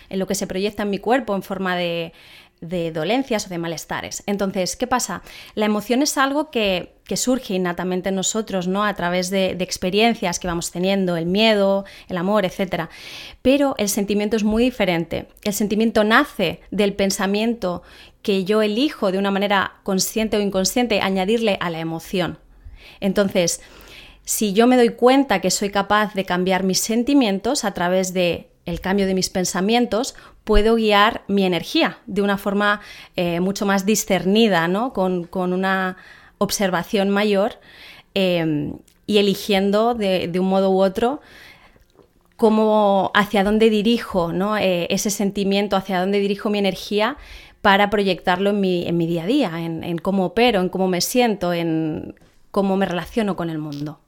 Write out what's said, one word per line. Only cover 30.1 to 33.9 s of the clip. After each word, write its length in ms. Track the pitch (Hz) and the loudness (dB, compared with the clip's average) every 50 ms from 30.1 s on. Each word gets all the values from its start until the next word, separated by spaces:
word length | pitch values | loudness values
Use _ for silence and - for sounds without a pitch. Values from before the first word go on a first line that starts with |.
| - - - - - _ _ | -8 -14 -20 -20 -20 _ _
puedo 320 | - 214 220 208 220 233 | 2 4 4 4 4 2
guiar 480 | 226 220 214 208 202 208 226 - - - - | 2 4 4 6 6 6 4 2 -2 -4 -2
mi 160 | 196 202 190 | 0 2 2
energía 540 | 185 180 165 175 - - 320 302 185 156 - _ | 2 0 -2 -4 -2 0 0 0 0 -2 -6 _
de 140 | 233 196 208 | -6 -2 -2
una 160 | 202 202 196 | 0 0 0
forma, 440 | 196 - 208 196 202 208 208 208 208 - - - - - - _ | -2 -2 -2 0 0 2 0 0 -2 -6 -14 -20 -20 -20 -10 _
eh, 240 | 180 180 175 170 170 | -2 -2 0 0 0
mucho 260 | 185 190 202 - 214 | 0 0 -2 -2 0
más 200 | 196 196 196 190 | 0 0 2 2
discernida, 800 | 202 | 0